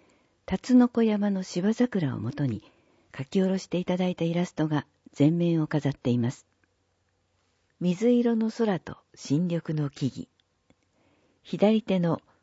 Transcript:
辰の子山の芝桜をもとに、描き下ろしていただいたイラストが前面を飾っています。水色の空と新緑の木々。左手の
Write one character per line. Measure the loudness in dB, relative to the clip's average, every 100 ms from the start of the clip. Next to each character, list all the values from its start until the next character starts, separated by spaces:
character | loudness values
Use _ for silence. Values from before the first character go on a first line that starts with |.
| _ _ _ _ -8
辰 | -6 2 4
の | 4
子 | 2
山 | 0 2 0
の | -2
芝 | -4 -2 -2
桜 | 0 0 0 -2
を | -2
も | -6
と | -2 -2
に、 | -4 -10 _ _ _ _
描 | -12
き | -4 0
下 | 0
ろ | -2
し | -4
て | -4
い |
た | -2 -2
だ | -2
い |
た | -2
イ | -2
ラ | 0 -2
ス |
ト | -2 -2
が | -2 -4 _ -18 2
前 | 2
面 | 4 2 2
を | 0
飾 | 0 -2
っ |
て | -2 -2
い | 0
ま | 0
す。 | -4 _ _ _ _ _ _ _ _ _ _ _ _ _ _
水 | -4 0 2
色 | 4 2 0
の | -2
空 | 0 -2 -2
と | -6 -16 _
新 | -20 -2 0 0
緑 | -2 -4
の | -4 -4
木 | -4 -6
々。 | -6 -14 _ _ _ _ _ _ _ _ _ _ _
左 | -10 0 2 2
手 | 0 0
の | 0 -2 -6 _